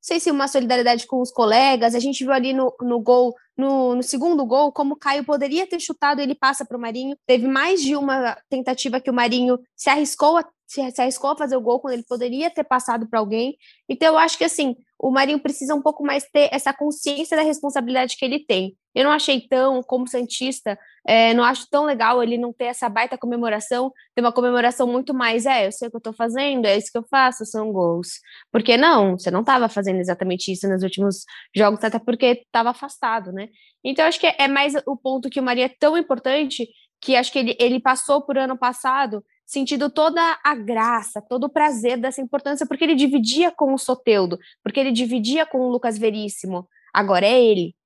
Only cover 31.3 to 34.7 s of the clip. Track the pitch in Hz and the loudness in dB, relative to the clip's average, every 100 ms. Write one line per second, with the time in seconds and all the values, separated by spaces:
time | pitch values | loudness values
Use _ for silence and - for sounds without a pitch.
31.3 | - - 190 208 208 226 226 220 240 254 | -20 -10 2 2 2 -2 -4 -4 0 2
32.3 | 240 _ 240 226 247 277 - 247 226 190 | 0 _ -2 -2 -4 -12 -8 -4 -4 -6
33.3 | 190 220 _ _ _ - 277 320 339 349 | -12 -14 _ _ _ -6 2 2 2 0
34.3 | - 277 277 285 | 2 0 2 0